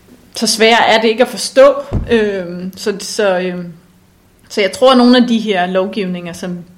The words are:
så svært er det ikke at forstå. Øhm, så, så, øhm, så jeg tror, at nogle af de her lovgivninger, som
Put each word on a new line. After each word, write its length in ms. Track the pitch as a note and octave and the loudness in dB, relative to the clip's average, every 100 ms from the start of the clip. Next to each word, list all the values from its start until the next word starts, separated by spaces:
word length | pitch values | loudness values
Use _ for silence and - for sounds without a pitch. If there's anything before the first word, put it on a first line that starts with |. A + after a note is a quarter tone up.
| _ - _ | _ -20 _
så 120 | - A3+ | -6 -4
svært 360 | - A3 A#3 - | 2 2 4 4
er 120 | A3 | 2
det 80 | A3+ | 0
ikke 140 | A3+ | 0
at 60 | A#3+ | -2
forstå. 460 | G3 - C4 C#4 C#4 C#4 - - | -2 -2 4 6 4 -4 -8 -2
Øhm, 640 | A#3 G#3 G3 F3 F3+ F#3 - | 0 0 -4 -8 -10 -12 -8
så, 200 | G#3+ F#3+ | -6 -6
så, 400 | - - G3+ F#3 | -8 -2 0 0
øhm, 340 | F#3 F3+ E3+ D#3+ _ _ _ _ _ _ _ | -4 -8 -12 -16 _ _ _ _ _ _ _
så 120 | - | -2
jeg 120 | G3 | -2
tror, 200 | - C4 | 2 4
at 60 | B3 | 6
nogle 180 | A#3+ B3+ | 6 4
af 100 | A#3+ | 4
de 100 | A3+ | 0
her 280 | G#3 F#3 F3+ | 0 -2 0
lovgivninger, 680 | F#3+ G3 F#3 F#3 F3+ F3 | -2 -2 -4 -6 -6 -10
som 260 | E3+ F#3 F3 E3 | -10 -10 -10 -12